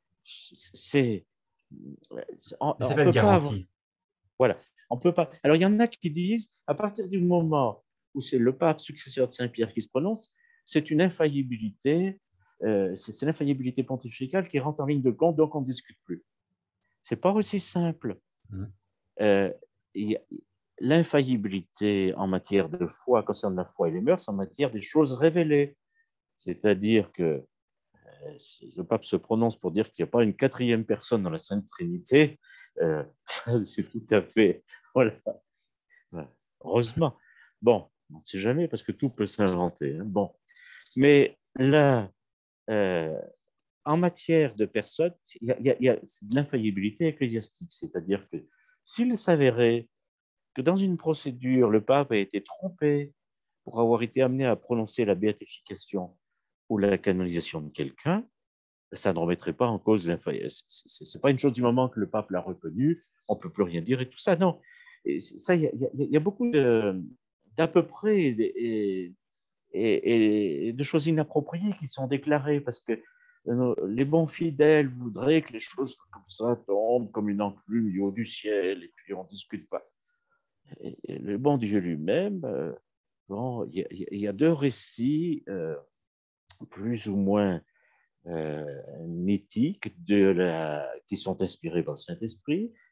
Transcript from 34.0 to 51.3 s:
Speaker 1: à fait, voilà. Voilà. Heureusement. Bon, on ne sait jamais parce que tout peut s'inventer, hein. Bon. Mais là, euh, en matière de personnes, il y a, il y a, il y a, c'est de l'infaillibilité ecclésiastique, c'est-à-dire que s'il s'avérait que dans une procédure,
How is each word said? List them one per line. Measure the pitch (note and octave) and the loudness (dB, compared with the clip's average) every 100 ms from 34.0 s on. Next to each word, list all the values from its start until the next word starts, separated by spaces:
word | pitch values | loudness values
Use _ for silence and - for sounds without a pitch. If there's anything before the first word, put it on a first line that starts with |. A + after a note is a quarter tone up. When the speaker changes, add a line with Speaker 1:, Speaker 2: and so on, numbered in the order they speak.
| - | 2
Speaker 1:
à | G#2+ | 2
fait, | - A2 G2+ - _ - _ | 4 4 4 4 _ -20 _
voilà. | C3+ A2+ - - - _ _ _ _ _ _ _ | 2 2 0 -10 -10 _ _ _ _ _ _ _
Voilà. | F2 C#2 _ _ _ | -14 -14 _ _ _
Heureusement. | - A2 A#2 D#3+ D3+ - _ _ _ _ | -2 0 0 0 0 -2 _ _ _ _
Bon, | A2+ G#2 - _ _ | 4 4 0 _ _
on | D2+ | -20
ne | - | -10
sait | F#2+ | -4
jamais | G#2 D3 E3 | -2 0 -2
parce | A2 | -4
que | - | -8
tout | - C3+ | -4 -4
peut | - G2+ | -2 -4
s'inventer, | - G2 F2 F2 - C#2+ D#2 | 0 0 2 -2 -4 -6 -6
hein. | G#2+ | -4
Bon. | G2 G2 _ _ _ - - - B2+ | -2 -2 _ _ _ -20 -20 -8 2
Mais | C#3+ C#3+ - - _ - | 6 6 4 0 _ 0
là, | C3+ D3+ C#3+ B2 G2 _ _ _ _ _ - | 4 6 6 4 0 _ _ _ _ _ -4
euh, | G#2+ F#2+ F2 D#2+ C#2+ G1+ - _ _ _ _ D3 | 0 2 0 -2 -6 -12 -18 _ _ _ _ 0
en | D#3+ | 2
matière | F3+ - - E3 C#3+ G#2+ | 2 -2 2 2 2 0
de | G#2 | -2
personnes, | A2 - - F3 - - - | -2 -4 -2 -2 -2 -20 -8
il | A2+ | -4
y | |
a, | - | 0
il | C3 | 2
y | |
a, | - | 2
il | B2+ | 2
y | |
a, | G#2+ | 2
c'est | - - G#2 | -2 -16 -4
de | C3 | -2
l'infaillibilité | C#3+ B2+ G#2+ G2 G#2 G#2+ E3 | 0 0 -2 -2 -2 0 -2
ecclésiastique, | D3 B2+ A2+ - - - | 0 -2 -4 -8 -14 -20
c'est-à-dire | - - F2+ E2+ G2 - | -14 -10 -6 -2 -4 -4
que | D#2+ - _ _ _ | -14 -14 _ _ _
s'il | - - B3 A3 | -10 -2 0 0
s'avérait | - D#3+ C3+ A#2 A#2 A#2 A2+ _ _ _ _ _ _ | 2 4 4 4 4 2 -4 _ _ _ _ _ _
que | - | -4
dans | C3 F#3+ | 0 2
une | G3 F3 | 2 -2
procédure, | D#3+ D3+ C#3+ | -2 -4 -6